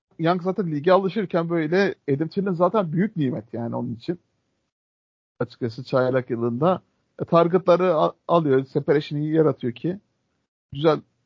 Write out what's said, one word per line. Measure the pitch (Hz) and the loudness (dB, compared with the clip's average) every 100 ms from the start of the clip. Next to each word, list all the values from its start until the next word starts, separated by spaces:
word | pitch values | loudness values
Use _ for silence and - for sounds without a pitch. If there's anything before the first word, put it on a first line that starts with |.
| _ - | _ -4
Young | 160 185 | -2 0
zaten | 185 185 170 | -2 -4 -4
lige | 147 160 | -2 2
alışırken | 185 190 220 185 175 170 | 4 2 -4 -2 -2 -2
böyle | 170 151 185 190 - - | -2 0 2 0 -2 -4
Adam | 139 165 | -2 -2
Thielen | 196 196 | -4 -2
zaten | 170 180 220 170 | 2 2 2 0
büyük | 165 220 170 | 0 -2 -2
nimet | 131 110 - | -4 -4 -8
yani | 117 117 123 | -8 -6 -6
onun | 123 | -6
için. | 117 - 175 _ _ _ _ _ _ _ _ _ _ _ - | -8 -8 -10 _ _ _ _ _ _ _ _ _ _ _ -10
Açıkçası | 120 - 120 123 | -10 -8 -8 -8
çaylak | 131 131 127 127 123 | -2 0 2 0 -2
yılında. | 113 120 120 170 175 _ _ _ - | -4 -2 0 0 0 _ _ _ -14
E, | |
targetları | - 170 170 175 175 175 180 | 0 2 4 2 4 2 2
a-, | 156 170 - - | 2 0 -2 0
alıyor, | 170 147 131 131 | 0 2 0 0
separation'ı | 147 139 147 - 147 | -4 0 0 -2 -6
iyi | 156 | 0
yaratıyor | 160 151 131 123 | 2 2 0 -6
ki. | 117 160 196 _ _ _ _ _ _ _ | -6 -6 -8 _ _ _ _ _ _ _
Güzel | 139 160 147 - _ | -2 0 0 -4 _